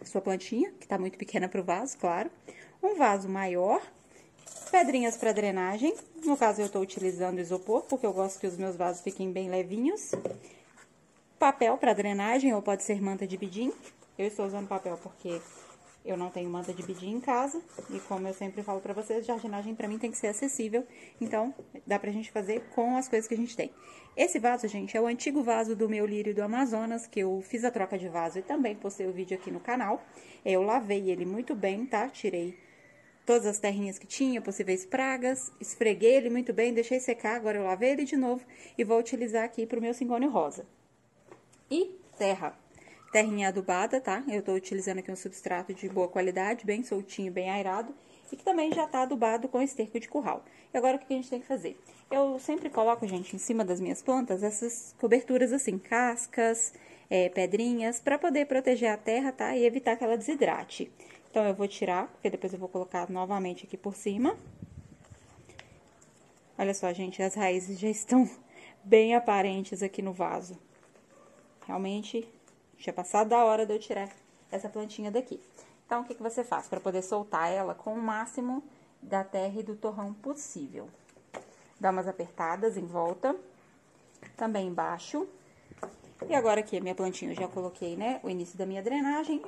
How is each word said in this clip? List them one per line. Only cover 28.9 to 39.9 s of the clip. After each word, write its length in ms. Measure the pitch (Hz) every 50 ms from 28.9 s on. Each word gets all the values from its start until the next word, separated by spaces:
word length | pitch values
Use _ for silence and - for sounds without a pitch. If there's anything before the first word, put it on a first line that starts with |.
| 196 - 190 185
o 40 |
vídeo 260 | 180 180 190 180 190 185
aqui 140 | - 185
no 80 | 175 175
canal. 420 | - - 240 254 226 196 240 - - - - - - - - - -
Eu 200 | 202 190 185 190
lavei 460 | 208 226 262 226 196 202 202 196 190
ele 160 | 180 180 180
muito 280 | 180 190 226 247 - 294
bem, 320 | 208 190 196 196 208 247
tá? 240 | 262 - 208 220 269
Tirei 480 | - - - 202 180 175 170 180 190 - - - - - - - - - - - _ _ _
todas 200 | - 233 233 202
as 140 | 208 208 -
terrinhas 400 | - 202 202 202 202 196 185 -
que 80 | - -
tinha, 340 | - - 277 262 247 226
possíveis 440 | 214 202 196 - 190 190 185 185 185
pragas, 640 | - - 254 262 269 262 254 247 254 262 262 - - - -
esfreguei 540 | 214 - - - 226 220 202 170 208 226 262
ele 160 | 269 233 240
muito 200 | 240 247 247 247
bem, 220 | 214 202 226 240 233
deixei 260 | 226 233 - 254 254
secar, 360 | 254 - 233 226 - 214 226
agora 240 | 240 220 220 208 202
eu 40 | 196
lavei 280 | 185 185 185 233 262
ele 120 | 285 269 294
de 140 | 269 311 269
novo 260 | 254 247 247 254 - - - - - - -
e 80 | - 233
vou 140 | 208 226 226
utilizar 460 | 233 - 269 226 240 226 214 226 220
aqui 240 | 233 226 - 226 226
pro 120 | - 226
meu 140 | 226 233